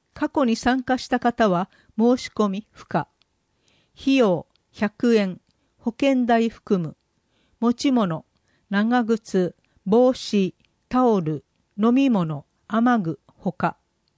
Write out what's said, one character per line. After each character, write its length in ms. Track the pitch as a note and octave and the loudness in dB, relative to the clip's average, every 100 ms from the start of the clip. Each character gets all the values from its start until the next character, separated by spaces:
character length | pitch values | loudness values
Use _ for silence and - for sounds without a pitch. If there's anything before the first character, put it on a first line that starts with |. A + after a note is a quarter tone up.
| _ | _
過 160 | - D4+ | -8 -4
去 160 | D#4 | 0
に 100 | B3 | 0
参 280 | A3+ A#3+ C4 | 0 -2 -2
加 160 | B3 B3+ | -2 -4
し 100 | - | -2
た 100 | B3 | -2
方 300 | A#3+ A#3 G#3+ | -2 0 0
は、 220 | F3 F#3+ _ _ - | 0 -4 _ _ 0
申 200 | A#3+ B3+ | 2 2
し 100 | - | -2
込 200 | - G#3 | -4 -4
み 200 | F#3+ - | -4 -12
不 140 | - | -20
可。 240 | - E3+ - _ _ _ _ _ _ _ _ - | -8 -6 -6 _ _ _ _ _ _ _ _ -8
費 180 | C4+ C4+ | 0 2
用、 300 | G#3+ E3 - _ _ | 2 0 -4 _ _
百 460 | - G#3 - A#3+ A3 | -8 -6 -2 0 2
円、 240 | F#3+ - _ _ _ _ | 0 -8 _ _ _ _
保 140 | A#3 | -10
険 340 | - C#4 C4 A#3 | -2 0 2 2
代 240 | A#3 A3+ | 0 0
含 280 | - - F#3+ | -6 -4 -2
む。 180 | D#3 - _ _ _ _ _ _ | -2 -12 _ _ _ _ _ _
持 140 | A#3 | -2
ち 180 | A#3+ C#4+ | 0 0
物、 360 | B3 F#3 D#3 - _ _ _ _ | 0 0 -4 -10 _ _ _ _
長 360 | G3+ A3 B3 | -2 0 0
靴、 520 | A3 A3+ - F#3+ F3+ - _ _ F#3 | 0 -2 -2 -2 -2 -6 _ _ 0
帽 260 | A3+ B3+ | 4 4
子、 420 | B3+ - G#3 F#3 - _ _ _ | 0 -2 -2 -2 -6 _ _ _
タ 180 | B3 B3+ | 0 2
オ 140 | G3+ | 2
ル、 240 | D#3 D3+ - _ _ G3+ | -2 -6 -10 _ _ -2
飲 160 | A3+ | 2
み 180 | B3+ C#4 | 2 2
物、 340 | G#3 D#3+ C#3+ - _ - | 2 -2 -6 -12 _ -6
雨 300 | A3 B3 A#3 | 0 2 2
具、 220 | E3 - _ | -2 -8 _
ほ 260 | _ F#3 | _ -8
か。 260 | - E3+ - _ _ _ | -4 -6 -6 _ _ _